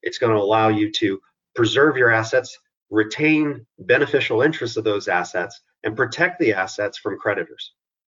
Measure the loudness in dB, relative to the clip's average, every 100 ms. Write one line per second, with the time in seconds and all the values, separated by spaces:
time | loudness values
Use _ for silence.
0 | -8 -2 0 2 2 2 4 2 0 0
1 | -2 -2 _ _ _ -2 0 4 2 4
2 | 2 2 2 -2 -2 -14 _ _ _ 0
3 | 0 0 2 2 0 -4 -14 _ 0 2
4 | 4 0 0 2 2 0 -6 -4 -2 -2
5 | 0 -2 -2 -4 -6 -10 _ _ -8 -2
6 | -4 0 -2 0 0 0 -4 -4 -6 -4
7 | -8 -6 -4 -4 -6 -12 -20 _ _ _